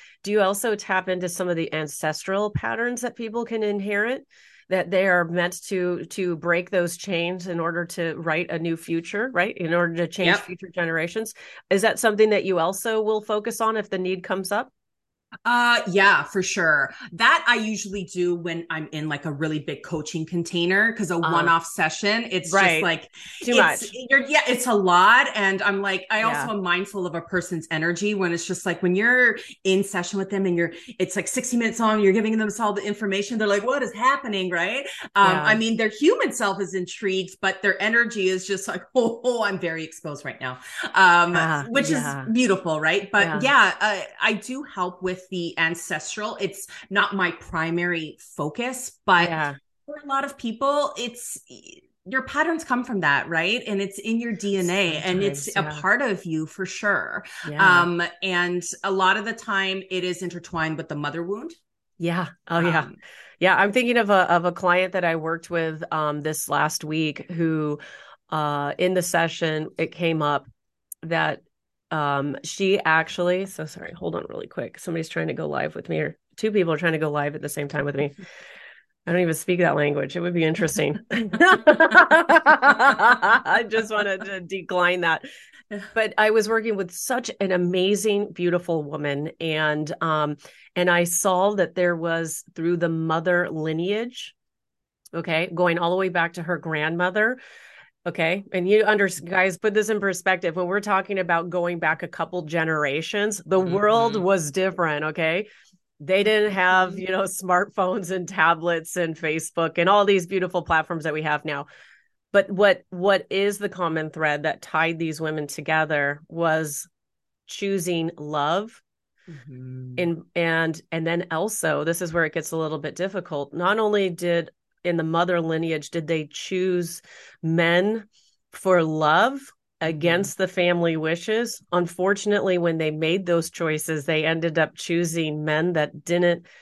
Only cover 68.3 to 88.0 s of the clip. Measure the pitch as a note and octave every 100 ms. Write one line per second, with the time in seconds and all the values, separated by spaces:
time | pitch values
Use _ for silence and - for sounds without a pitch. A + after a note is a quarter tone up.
68.3 | D#3 D3 D3 C#3+ - F3+ F#3 E3+ E3+ E3
69.3 | - D#3+ D#3 D#3 - D#3+ - E3 D#3+ D3
70.3 | C#3+ - _ _ _ _ - E3 E3 D#3
71.3 | - _ _ _ _ _ D#3 C#3+ C#3 C#3+
72.3 | - - - G3 G3 D#3+ D#3+ D#3+ - F3
73.3 | F#3 G3 - D#3 - - E3+ E3+ E3 -
74.3 | - - - - - - E3 D#3+ E3 D#3+
75.3 | D#3 D#3 C#3+ - - - D#3 D3+ - _
76.3 | - G#3+ G3+ E3+ D#3 F3 D#3+ D#3 D3 D3
77.3 | D3+ D3 - C#3+ D3+ C#3+ C#3 C#3+ - F#3
78.3 | - - - - - _ _ - F3 F3
79.3 | D#3 - F3 E3 D3+ D3 D3 C#3+ F3 F3
80.3 | F3 D#3+ D#3+ D#3+ - D3 D3+ - A#3 G#3+
81.3 | A3 F4+ F#4 D#4 - D#4+ F4+ E4 D#4+ E4+
82.3 | D#4+ D4 D#4 C#4 - C4+ - A3 A#3+ G3
83.3 | A3+ - G#3 A3+ A3 A3 G#3+ G3+ F#3+ F#3
84.3 | F#3+ E3+ F#3+ E3 F3+ F3 F3+ E3+ D#3+ -
85.3 | - - - _ G3+ - A3+ G#3+ - G#3+
86.3 | A3 G#3 A3+ A3 G3+ F3+ - - B3+ A#3+
87.3 | - G3 F3+ F3 F#3 F#3+ G#3